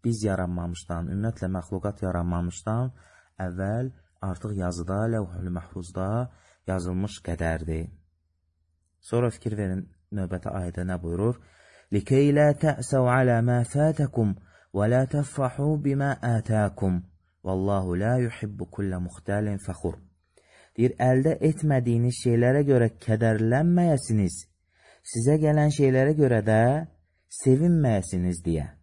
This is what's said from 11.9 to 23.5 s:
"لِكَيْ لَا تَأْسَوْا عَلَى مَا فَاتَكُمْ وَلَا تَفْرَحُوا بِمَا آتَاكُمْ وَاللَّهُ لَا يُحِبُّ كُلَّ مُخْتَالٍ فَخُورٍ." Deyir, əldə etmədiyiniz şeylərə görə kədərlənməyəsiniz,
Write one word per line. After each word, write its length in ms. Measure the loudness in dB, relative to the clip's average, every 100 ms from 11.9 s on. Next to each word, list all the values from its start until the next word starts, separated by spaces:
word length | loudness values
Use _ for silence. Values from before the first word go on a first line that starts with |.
"لِكَيْ 400 | -4 2 4 4
لَا 200 | 6 4
تَأْسَوْا 580 | 4 0 -2 0 2 4
عَلَى 320 | 4 4 4
مَا 220 | 2 0
فَاتَكُمْ 720 | 0 2 2 2 -2 2 0 -2 -10 _ _
وَلَا 320 | 0 2 2
تَفْرَحُوا 720 | 2 -2 -4 -4 -4 -2 -2 0
بِمَا 340 | 0 0 -2 -2 0 0
آتَاكُمْ 640 | 2 2 0 0 0 0 -4 _ _ _
وَاللَّهُ 420 | -4 -2 0 0 0 -2
لَا 160 | 0 0
يُحِبُّ 420 | -2 -6 -10 -10
كُلَّ 280 | -12 -6 -6 -4
مُخْتَالٍ 580 | -8 -10 -4 -2 -2 -4
فَخُورٍ." 540 | -8 -6 -8 -8 -18 _ _ _ _ _ _ 0
Deyir, 160 | 0
əldə 400 | 2 2 4 2 2
etmədiyiniz 800 | 0 0 0 2 2 2 0 0
şeylərə 380 | 0 4 4 4
görə 240 | 4 4 2
kədərlənməyəsiniz, 1400 | 0 -2 2 2 2 2